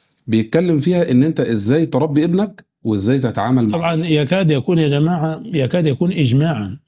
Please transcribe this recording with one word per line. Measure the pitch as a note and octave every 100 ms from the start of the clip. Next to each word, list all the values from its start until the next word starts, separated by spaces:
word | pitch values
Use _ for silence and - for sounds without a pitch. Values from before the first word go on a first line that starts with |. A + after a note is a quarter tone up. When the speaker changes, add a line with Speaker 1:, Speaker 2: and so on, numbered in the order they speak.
| _ _ -
Speaker 1:
بيتكلم | A2 A2 D#3+ F3+ D#3
فيها | F3 F3 E3+
إن | B2+
أنت | D3+ D#3+
إزاي | C3 A2+ G2+ D3 E3
تربي | C3 D#3 C#3+
ابنك | E3+ F3+ G3+ - - _
وإزاي | A2+ G#2 G2+ C3+
تتعامل | B2+ G2+ A2 C3 A2
معه. | E3
Speaker 2:
طبعا | E3 E3 E3+
يكاد | D3+ C#3+ F#3 E3+
يكون | C#3 B2+ E3+
يا | D3+
جماعة، | C#3+ D#3 F3 D#3+ D#3+
يكاد | A3 D#3+ B2+ F3+ D#3
يكون | B2+ F3
إجماعا | F3 C3 B2+ D#3+ C3 G2 -